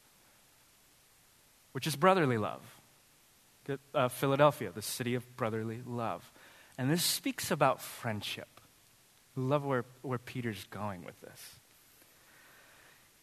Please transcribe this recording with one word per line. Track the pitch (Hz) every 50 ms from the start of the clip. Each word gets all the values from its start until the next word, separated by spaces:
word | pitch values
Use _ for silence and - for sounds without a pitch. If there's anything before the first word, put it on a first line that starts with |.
| _ - _ _ _ - _ _ _ _ _ _ _ _ _ _ _ _ _ _ _ _ _ _ - - _ _ _ _ _ _ _ _
which | - 135 -
is | 160 151
brotherly | 139 175 185 196 190 156 131 120
love. | 110 104 80 64 65 - - - - - - - _ _ _ _ _ _ _ _ _ _ _ _ _ -
Get, | - 139 135 - - -
uh, | 147 123
Philadelphia, | 120 - - 143 139 135 135 147 147 - - 120 92 87
the | 107
city | - - - - 123 120 123
of | 123 120 - -
brotherly | - 123 110 110 110 110 113 113 120 120
love. | 123 120 120 113 104 85 87 - - - - - - - - - - -
And | - 127 135
this | 165 175 -
speaks | - - - - 277 247 - - -
about | 185 143 151 131 - -
friendship. | - - - - - 120 107 104 - - - - - - - - - - _ - - _ _ _ _ _ _ _ _ _ -
I | 131
love | 127 131 147 147 139
where, | 139 135 123 117 - - -
where | - 139 127
Peter's | 120 - - - 127 120 117 101 95 - -
going | - 95 107 104 95 85 78
with | - - -
this. | - - - - - - - - _ _ - - - - - - - - - - - - - - - - - - - - - - - - - - - _ _ _